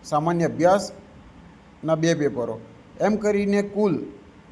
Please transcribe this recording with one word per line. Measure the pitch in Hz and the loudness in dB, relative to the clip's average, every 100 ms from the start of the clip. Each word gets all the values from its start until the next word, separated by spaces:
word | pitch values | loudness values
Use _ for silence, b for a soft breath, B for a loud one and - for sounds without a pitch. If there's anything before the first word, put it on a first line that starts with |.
સામાન્ય | - 151 160 170 160 | -2 -2 0 0 0
અભ્યાસના | 117 170 196 196 - - - - - - - - - 151 160 | 2 4 4 0 -12 -20 -20 -20 -20 -20 -20 -20 -10 -2 2
બે | 160 | 2
પેપરો. | 165 143 123 117 110 - - - - | 2 0 -2 -6 -8 -12 -20 -20 -2
એમ | 180 208 | 0 0
કરીને | 208 202 202 202 202 | 0 0 0 0 -2
કુલ | 196 208 135 - - - - - | 0 0 0 -4 -14 -20 -20 -20